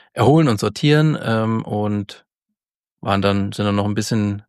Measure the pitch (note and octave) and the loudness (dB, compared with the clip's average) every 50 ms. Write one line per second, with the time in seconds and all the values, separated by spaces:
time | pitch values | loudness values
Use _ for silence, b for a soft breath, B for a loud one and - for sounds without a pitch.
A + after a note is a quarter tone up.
0 | B B B - A2+ A#2+ C#3+ E3 D#3+ C#3 A2 G2+ - G#2+ G#2+ - - D3 D3 D3+ | B B B 0 4 4 6 6 4 4 2 0 -2 -4 -4 0 0 2 4 4
1 | D#3 D#3 C#3+ - - - A2+ A2+ A2 A2 A2+ A2+ - - - G#2+ G#2 G#2 G#2 G2+ | 4 2 0 -2 -2 -2 -2 0 0 -2 -2 -4 -4 -4 -4 -4 -2 -2 -2 -4
2 | G2+ G#2 - - _ _ _ _ _ _ _ _ _ _ _ _ _ _ _ _ | -6 -8 -12 -20 _ _ _ _ _ _ _ _ _ _ _ _ _ _ _ _
3 | - - G2+ G2 G2 G2+ G2 G2+ G2 G2+ - - G#2 G#2 G2+ G2+ G2+ G#2 G#2 A2 | -4 -2 0 0 2 2 2 0 -2 -4 -4 -4 -2 0 0 0 0 -2 -2 -4
4 | G#2 - A#2+ A2 G#2 G#2 G2+ G#2 - | -2 -2 -2 -2 0 -2 -4 -6 -8